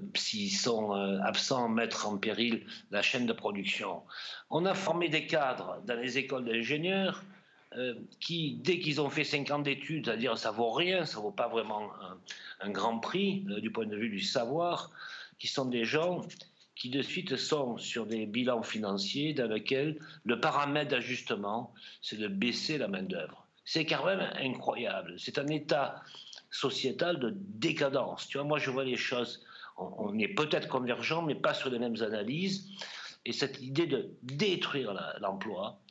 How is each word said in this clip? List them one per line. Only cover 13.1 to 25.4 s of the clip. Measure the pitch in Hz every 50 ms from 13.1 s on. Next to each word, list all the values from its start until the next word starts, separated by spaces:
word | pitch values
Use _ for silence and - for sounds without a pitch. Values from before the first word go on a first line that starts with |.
| - 185 202 196 98 98 98 98
euh, | 101 107
du | 107 110
point | 107 113 110
de | 107 107
vue | 104 117 113
du | 101 95
savoir, | 98 - - 131 117 120 139 165 175 175 165 - - - - - - - - - - - - _
qui | -
sont | - - 143 131
des | 127 123 120 113
gens | 117 139 151 165 180 180 160 - - - - - - _ _ - _ _
qui | - - 127
de | 127 143 123
suite | - - 185 165 - 135
sont | 113 - - 151 147 135 120 110 95
sur | - - - 120 110 107
des | 113 110 107
bilans | 104 104 123 127 127 123 117 113
financiers | - - 107 107 98 98 98 98 - - 139 147 156 147
dans | 135 120 110
lesquels | 107 110 110 - 135 131 147 156 151 - - - - - -
le | - 120 113
paramètre | - 156 139 143 143 143 143 151 147 127
d'ajustement, | 135 123 117 127 127 120 - - 120 101 101 101 107 120 - - - - - - - -
c'est | - - 113 107
de | 107 101
baisser | 98 98 123 120 113 - - - 156 139
la | 117 101
main-d'œuvre. | 95 92 95 90 92 85 78 - - - - _ _ _ _
C'est | - - 165 160
quand | 156 165 135 143
même | 180 196 190 165 - - -
incroyable. | 139 131 123 - - - 113 113 117 101 95 95 90 90 87 87
C'est | - 123 -
un | 147